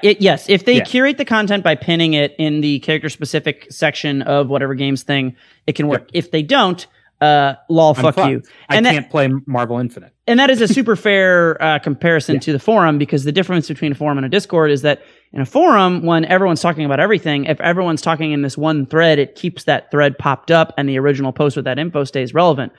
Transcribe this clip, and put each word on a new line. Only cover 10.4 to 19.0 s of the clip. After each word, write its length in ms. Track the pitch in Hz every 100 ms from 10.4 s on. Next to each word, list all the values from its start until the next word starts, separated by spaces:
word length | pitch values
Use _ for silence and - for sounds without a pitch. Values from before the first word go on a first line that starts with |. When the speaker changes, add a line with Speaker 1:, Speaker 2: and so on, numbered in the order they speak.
| 269
Speaker 1:
is 100 | 240
a 80 | 214
super 280 | 269 233
<laughs> 20 | 196
fair, 640 | 214 196 185 175 165 156
uh, 160 | 160 151
comparison 560 | 156 135 170 160 -
Speaker 2:
Yeah. 40 | 143
Speaker 1:
to 100 | 160
the 60 | 139
forum, 380 | - 220 165 147
because 260 | 143 147
the 80 | 143
difference 360 | 165 180 175 147
between 240 | 143 151
a 20 |
forum 220 | 135 151 139
and 80 |
a 40 | 131
Discord 400 | 196 - 170 151
is 120 | 139
that 200 | 147 139 - _ _
in 80 | -
a 60 |
forum, 580 | 131 285 349 214 185 180
when 200 | 165 165
everyone's 340 | 165 185 190 156
talking 220 | 170 156
about 160 | 143 139
everything, 460 | 196 196 160 143
if 160 | 147 143
everyone's 400 | 170 175 175 156
talking 320 | 165 156 156
in 80 | 147
this 160 | 139 147
one 280 | 156 151
thread, 320 | 131 160